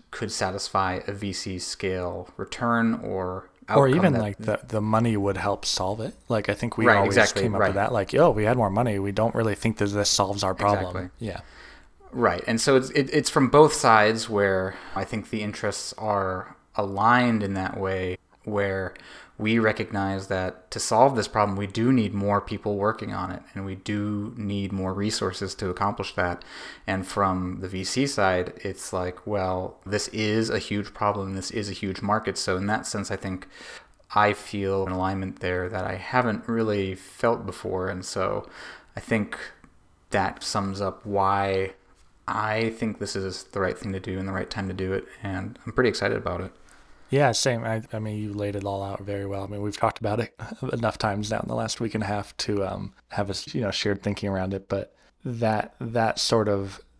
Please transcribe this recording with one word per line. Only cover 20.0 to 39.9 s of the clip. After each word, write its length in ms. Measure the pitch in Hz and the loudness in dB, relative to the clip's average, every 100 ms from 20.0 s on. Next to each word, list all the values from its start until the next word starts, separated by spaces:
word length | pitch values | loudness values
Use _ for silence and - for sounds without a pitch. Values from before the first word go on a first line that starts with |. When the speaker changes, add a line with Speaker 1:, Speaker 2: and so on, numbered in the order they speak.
| 98 98 95 | -2 -2 -2
Speaker 1:
that 420 | 95 92 - - | -2 -2 -6 -10
to 100 | - | -6
solve 360 | - 113 135 127 | 2 6 6 6
this 120 | 101 | 0
problem, 300 | 113 104 98 | 2 2 2
we 80 | 101 | -2
do 260 | 101 117 | 0 4
need 220 | 131 104 | 4 4
more 260 | 101 101 101 | 0 2 2
people 360 | - 104 - 101 | 0 -4 -2 0
working 340 | 101 110 107 | 0 0 -4
on 200 | 98 92 | -6 -6
it, 100 | 90 - - | -8 -12 -10
and 100 | 95 | -8
we 80 | 95 | -8
do 580 | - 104 104 104 104 117 | -4 -2 -2 -2 -4 -6
need 340 | 104 101 98 | -4 -2 -2
more 220 | 98 95 | -2 -2
resources 640 | 95 104 104 95 - 95 - | -2 -2 0 -2 -4 -6 -4
to 140 | 98 | -4
accomplish 440 | 87 101 98 98 | 0 -2 -2 -6
that. 300 | - 90 87 - - - - - | -2 -2 -4 -10 -16 -16 -10 -4
And 220 | 95 92 | -4 -2
from 520 | - 98 92 92 92 | 2 2 2 -2 -6
the 60 | 92 | -6
V 160 | 92 | -6
C 220 | 92 - 139 | -2 0 0
side, 480 | 127 98 90 90 - | 2 2 4 0 -4
it's 360 | 101 95 - | -8 -8 -6
like, 320 | 92 90 - - | -4 -4 -6 -4
well, 540 | 104 92 92 92 - | -2 0 -2 -4 -10
this 260 | 98 104 - | -4 -4 -2
is 420 | 110 110 107 110 | -2 0 2 2
a 80 | 104 | 0
huge 340 | - 101 101 | -2 -4 -4
problem, 400 | - 104 104 95 | -2 0 0 -2
this 160 | 98 95 | -6 -6
is 200 | 117 101 | -6 -6
a 40 | |
huge 300 | 92 101 92 | -6 -6 -4
market. 340 | 101 107 - 95 | 0 0 0 -4
So 180 | - 92 | -2 -2
in 120 | 101 | 0
that 180 | 107 - | -2 -2
sense, 240 | 107 98 | -6 -4
I 60 | 98 | -6
think 320 | 98 92 - - - - - _ _ | -6 -8 -10 -18 -18 -18 -20 _ _
I 200 | - 104 | 4 4
feel 520 | 104 - 104 95 98 95 | 2 -4 -2 0 0 0
an 60 | |
alignment 480 | 92 92 95 95 - | 0 0 0 -4 -4
there 300 | 92 90 90 | -2 -2 -2
that 160 | 101 98 | -4 -4
I 100 | 95 | -6
haven't 520 | - 127 120 104 - | 2 4 4 0 -2
really 460 | 113 110 104 98 | 0 2 0 -2
felt 520 | 95 - - 120 117 95 | -4 -12 0 2 2 -2
before. 440 | 90 95 95 92 | -8 -6 -4 -2
And 160 | 92 92 | -4 -6
so 420 | - 95 104 - - - - - - | -2 -2 -2 -6 -14 -16 -18 -16 -14
I 40 | |
think 400 | - 113 101 - - - - _ _ | -2 -2 -2 -6 -14 -16 -20 _ _